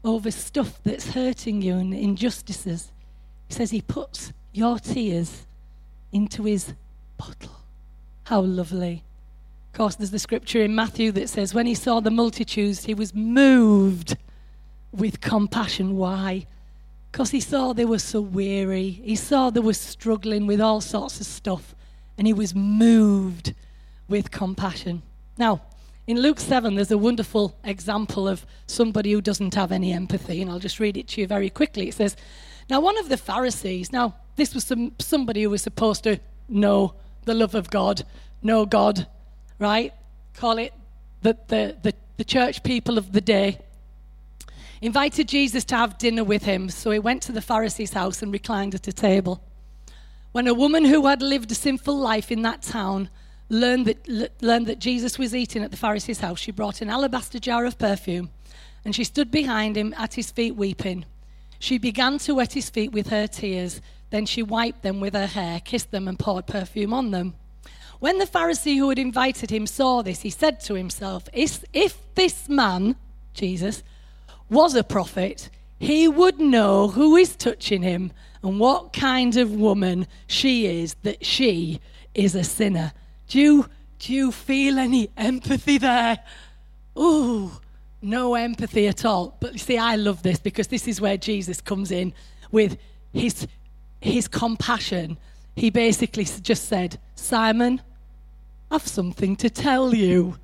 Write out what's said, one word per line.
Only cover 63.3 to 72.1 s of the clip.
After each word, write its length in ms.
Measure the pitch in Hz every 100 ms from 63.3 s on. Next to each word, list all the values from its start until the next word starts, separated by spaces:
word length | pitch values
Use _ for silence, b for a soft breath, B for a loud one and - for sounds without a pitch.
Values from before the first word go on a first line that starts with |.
| - 202 185 180 - b b b
Then 160 | 214 208
she 180 | 240
wiped 400 | 214 226 233 -
them 160 | 196 196
with 140 | 196
her 140 | 196 196
hair, 320 | 196 170 170
kissed 320 | - 233 -
them, 160 | 196 190
and 120 | 185
poured 260 | - 185 -
perfume 480 | 208 180 214 208
on 180 | 247 240
them. 240 | 185 180 - - - B B B B
When 200 | 277 381
the 80 | 392
Pharisee 500 | 349 330 311 302 277
who 120 | 277
had 100 | 262
invited 500 | 254 247 262 262 226
him 160 | 220 214
saw 360 | - 262 247
this, 200 | 185 175
he 80 | 208
said 300 | - 311 -
to 140 | - 196
himself, 520 | 185 - 196 185 -
"If, 300 | 240 302 - -
if 240 | 269 381 - -